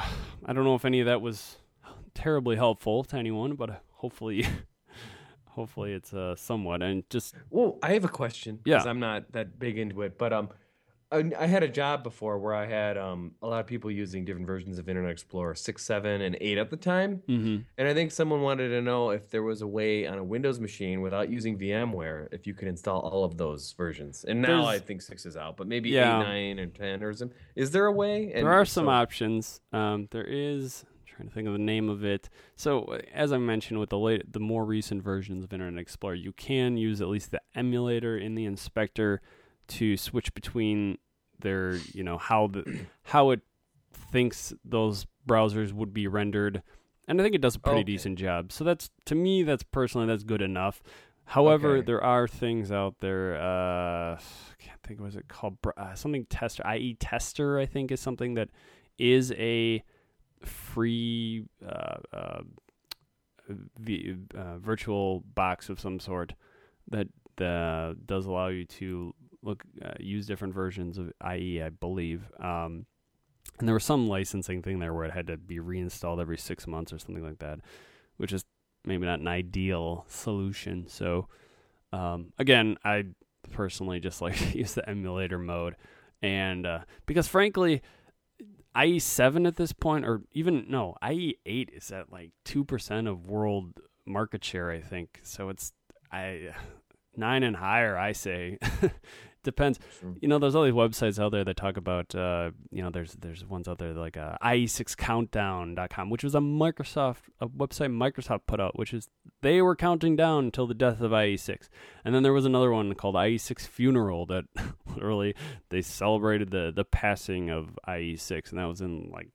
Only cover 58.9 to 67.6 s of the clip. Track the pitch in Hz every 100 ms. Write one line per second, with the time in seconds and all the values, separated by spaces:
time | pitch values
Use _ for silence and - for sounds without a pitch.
58.9 | - 123 131 127 117 117 117 113 113 -
59.9 | _ _ _ _ _ - - - 113 117
60.9 | 117 117 117 113 113 107 _ 95 - 50
61.9 | 50 50 50 50 50 50 50 _ _ _
62.9 | - _ _ _ _ - 101 95 - 113
63.9 | 90 87 92 95 - 90 87 101 110 -
64.9 | 101 98 92 - - 92 87 - 95 98
65.9 | 92 - 90 85 - _ _ _ _ -
66.9 | 107 98 - _ - 90 87